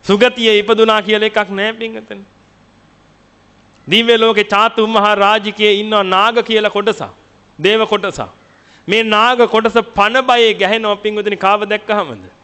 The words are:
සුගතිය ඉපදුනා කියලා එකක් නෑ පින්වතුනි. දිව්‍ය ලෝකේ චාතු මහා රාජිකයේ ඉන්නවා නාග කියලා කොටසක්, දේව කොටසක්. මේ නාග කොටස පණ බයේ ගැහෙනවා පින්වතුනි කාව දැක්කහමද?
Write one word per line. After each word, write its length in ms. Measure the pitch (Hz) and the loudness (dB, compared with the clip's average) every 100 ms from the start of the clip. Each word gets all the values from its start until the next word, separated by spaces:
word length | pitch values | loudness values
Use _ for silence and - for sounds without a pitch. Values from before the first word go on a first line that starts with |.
සුගතිය 540 | - 202 247 240 226 208 | -2 2 0 0 0 2
ඉපදුනා 420 | 208 220 226 214 | 2 2 2 2
කියලා 240 | 196 214 214 | 0 -2 0
එකක් 240 | 214 190 | -2 -4
නෑ 220 | 196 214 | -4 -6
පින්වතුනි. 520 | 226 226 220 220 202 202 _ _ _ _ _ _ _ _ _ _ _ _ _ _ _ - | -6 -12 -12 -16 -18 -18 _ _ _ _ _ _ _ _ _ _ _ _ _ _ _ 0
දිව්‍ය 320 | 202 233 233 | 0 4 2
ලෝකේ 260 | 226 208 | 2 0
චාතු 420 | 208 202 226 226 220 | 0 0 0 0 0
මහා 280 | 226 208 | 2 2
රාජිකයේ 580 | 202 202 220 208 208 208 | 2 2 2 -2 0 0
ඉන්නවා 300 | 202 214 214 | 2 0 0
නාග 400 | 190 185 214 233 | 2 2 2 0
කියලා 260 | 226 220 214 | 0 0 0
කොටසක්, 380 | 202 208 208 117 - _ _ _ - | -2 -2 -4 -10 -14 _ _ _ -4
දේව 300 | 170 220 214 | 0 0 0
කොටසක්. 400 | 208 190 156 107 - _ _ _ - - | -2 -4 -8 -12 -14 _ _ _ -18 -4
මේ 140 | 214 | -2
නාග 460 | 220 214 233 247 233 | 2 2 2 2 2
කොටස 320 | 220 226 233 226 | 2 0 -2 -2
පණ 340 | - 202 254 262 | 0 0 0 2
බයේ 280 | 240 226 | 2 2
ගැහෙනවා 420 | 185 190 220 214 202 | 0 -2 -2 -2 -4
පින්වතුනි 400 | 214 208 208 196 | -4 -4 -4 -2
කාව 260 | 190 208 | 0 0
දැක්කහමද? 640 | 202 208 208 208 160 107 92 _ | -2 -6 -4 -4 -4 -10 -18 _